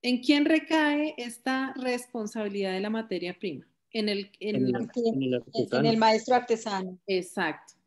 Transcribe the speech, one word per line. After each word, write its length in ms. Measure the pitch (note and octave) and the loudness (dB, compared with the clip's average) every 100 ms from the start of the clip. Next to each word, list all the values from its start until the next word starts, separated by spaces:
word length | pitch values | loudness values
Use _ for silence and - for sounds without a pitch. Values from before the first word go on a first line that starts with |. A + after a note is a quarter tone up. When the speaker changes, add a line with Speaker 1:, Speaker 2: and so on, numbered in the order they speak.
Speaker 1:
¿En 200 | B3 B3 | 0 0
quién 240 | - C#4+ D4 | 4 4 6
recae 680 | D#4+ D#4 D#4+ D4+ D4 D4+ - | 2 4 2 4 2 -2 -4
esta 560 | A#3+ A#3 - C4 C4+ | -10 -6 -2 -2 -2
responsabilidad 960 | C4+ B3+ B3 B3 A3+ G#3+ A3+ G#3 G3+ F#3+ | -4 -4 -4 -4 -8 -6 -4 -4 -2 -2
de 80 | F#3 | -2
la 100 | G#3 | -2
materia 480 | A3+ A3 F3+ F3 F3 | -4 -4 -6 -6 -6
prima? 300 | F#3+ C#3 - _ _ | -8 -8 -14 _ _
En 160 | A3+ G#3+ | -4 -2
el, 240 | G3+ G3 _ | -2 -6 _
en 160 | G#3 G#3 | -4 0
Speaker 2:
En 100 | B3+ | 0
el, 40 | |
Speaker 1:
la 80 | B3 | 0
Speaker 3:
Aquí, 220 | A3 B3 A#3 | -2 -2 0
Speaker 2:
en 180 | C#3 | 0
el 100 | C3 | 0
Speaker 3:
en 80 | B2 | -2
Speaker 2:
artesano. 480 | - - A#2 B2 A3+ | -4 -4 0 2 4
Speaker 3:
el 80 | A3+ | 4
maestro 380 | A3 A3 A3 B3 | 4 4 4 0
artesano. 640 | A#3+ A3+ A3+ G3 F#3 F#3 - | 2 -2 0 -4 -6 -10 -2
Speaker 1:
Exacto. 680 | F#3 F#3 - E3+ D3+ - _ | -2 -2 -2 -2 -4 -14 _